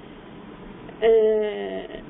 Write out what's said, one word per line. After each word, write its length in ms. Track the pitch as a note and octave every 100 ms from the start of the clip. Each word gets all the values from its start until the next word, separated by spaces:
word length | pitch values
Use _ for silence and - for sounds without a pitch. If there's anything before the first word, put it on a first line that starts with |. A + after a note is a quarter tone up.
| - - - - - - - - - -
آه، 840 | A3+ A3+ G#3+ G#3+ G#3+ G3+ G3 F#3+ F#3+ - -